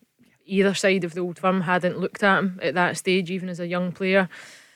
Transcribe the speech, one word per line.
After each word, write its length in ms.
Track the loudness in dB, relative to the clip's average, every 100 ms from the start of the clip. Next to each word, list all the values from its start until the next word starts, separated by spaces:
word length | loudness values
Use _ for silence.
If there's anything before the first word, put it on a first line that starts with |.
| _ _ _ _
either 300 | -4 2 2
side 300 | 2 2 2
of 100 | 0
the 60 | -4
Old 180 | -8 -2
Firm 220 | 0 0
hadn't 380 | 0 0 0 -2
looked 240 | -6 0
at 160 | 2 4
him 180 | 2 -2
at 140 | -4
that 220 | 0 0 0
stage, 340 | 0 0 0
even 180 | -6 -8
as 120 | -8
a 80 | -6
young 240 | -4 -4
player. 360 | -4 2 2 2 -4 -20 -20 -20